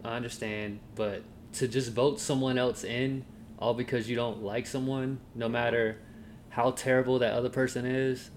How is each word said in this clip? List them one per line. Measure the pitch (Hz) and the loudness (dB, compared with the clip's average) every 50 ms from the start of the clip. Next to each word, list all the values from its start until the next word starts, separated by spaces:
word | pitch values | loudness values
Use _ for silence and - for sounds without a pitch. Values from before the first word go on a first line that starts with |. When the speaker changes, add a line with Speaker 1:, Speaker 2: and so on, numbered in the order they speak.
Speaker 1:
I | - 117 113 | -8 -6 -4
understand, | 123 120 117 - - 113 107 107 107 107 104 101 104 - - - | -4 -4 -6 -6 -6 -4 -4 -4 -4 -4 -6 -8 -10 -12 -10 -4
but | - 107 104 98 - - - - - - - - | -2 -2 -2 -2 -4 -8 -12 -18 -18 -16 -8 -2
to | - 131 117 | -2 0 2
just | 110 135 127 117 | 2 0 0 0
vote | 110 120 127 147 135 - | 2 4 4 4 4 2
someone | - - 143 131 131 131 127 | -2 0 0 2 2 2 2
else | 127 127 123 117 - - | 4 2 2 0 -2 -4
in | 117 117 123 131 135 135 135 127 - - - - - - - | -2 0 0 0 0 0 -4 -6 -10 -16 -18 -16 -14 -6 0
all | - 117 117 | 2 2 2
because | 120 123 - 139 120 107 110 | 2 0 0 0 0 0 0
you | 123 | 0
don't | 117 120 117 104 104 | 0 0 -2 -2 -4
like | 110 98 104 123 120 | -4 -2 -2 -2 -4
someone, | - - 135 131 131 135 135 131 131 135 127 - - - | -2 -4 -2 0 0 0 0 0 -2 -4 -6 -8 -10 -6
no | 117 117 | -2 -2
Speaker 2:
Mm-hmm. | 113 | 0
Speaker 1:
matter | 117 120 117 120 117 117 113 110 110 - - - - - - - - - - - | 2 2 2 4 4 4 2 2 0 -4 -12 -18 -18 -18 -18 -18 -18 -18 -14 -6
how | - 120 117 127 | 0 2 4 4
terrible | 123 - - 131 127 131 127 127 131 127 | 2 2 2 4 4 4 6 4 4 4
that | 123 110 | 4 4
other | 104 120 123 120 | 4 2 0 2
person | - 135 131 127 - 127 123 | 2 2 2 2 2 0 0
is, | 127 131 131 131 131 131 127 - - - | 0 0 2 2 2 0 -2 -6 -14 -14